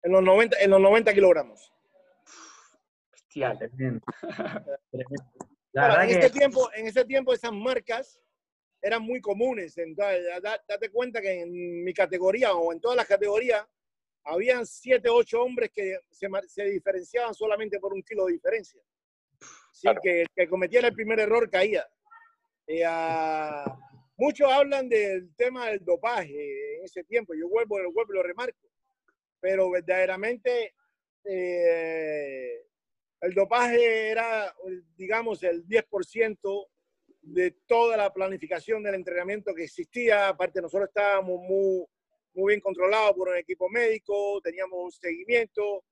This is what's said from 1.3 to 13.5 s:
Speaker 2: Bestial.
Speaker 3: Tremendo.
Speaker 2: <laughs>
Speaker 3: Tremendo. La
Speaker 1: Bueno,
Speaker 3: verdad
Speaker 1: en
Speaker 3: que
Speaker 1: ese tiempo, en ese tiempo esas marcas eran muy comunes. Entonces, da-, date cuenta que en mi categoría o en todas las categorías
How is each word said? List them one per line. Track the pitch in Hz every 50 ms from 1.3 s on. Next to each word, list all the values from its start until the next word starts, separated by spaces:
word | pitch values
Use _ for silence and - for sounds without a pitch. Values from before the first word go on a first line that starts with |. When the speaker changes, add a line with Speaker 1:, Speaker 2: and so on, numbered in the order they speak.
| 170 156 135 117 104 - - _ _ _ _ _ _ _ _ _ _ _ _ _ - - - - - - _ _ _ _ _ _ _ _ _ _
Speaker 2:
Bestial. | _ _ _ _ _ 143 135 120 110 -
Speaker 3:
Tremendo. | 110 117 123 131 131 131 123 - _
Speaker 2:
<laughs> | - - - - 339 - - - - - - - - 139 - _ _
Speaker 3:
Tremendo. | - 131 127 127 139 143 - _ _ _ - _ _ _ _ _
La | _ 135
Speaker 1:
Bueno, | 143 139
Speaker 3:
verdad | 143 165
Speaker 1:
en | 190 185
Speaker 3:
que | 185 180
Speaker 1:
ese | 170 -
tiempo, | - - - 269 - - 254 226 208
en | 220 220
ese | 220 202 254 254
tiempo | - 269 269 262 254
esas | 254 240 - 233
marcas | 214 202 214 254 262 240 - - 226 233 269 _ _ _ _ _ _ _ _ _ _ _ _ _ _ _
eran | - 202 220 233
muy | 220 220 247 247
comunes. | 196 208 202 196 233 262 254 214 180 156 - 170
Entonces, | 170 160 160 175 202 202 190 180 175 175 175 180
da-, | 185 208 220 214 _
date | _ 202 202 220 208
cuenta | 196 226 247 254 214 233
que | 196 196 185 180
en | 170 175 175 180 175 175 170 170 175
mi | 185 175
categoría | 196 190 170 185 180 185 185 196 240 262 214
o | 190 170 165 170
en | 165 165
todas | 190 233 247
las | 247 220
categorías | - 202 196 208 208 202 220 247 247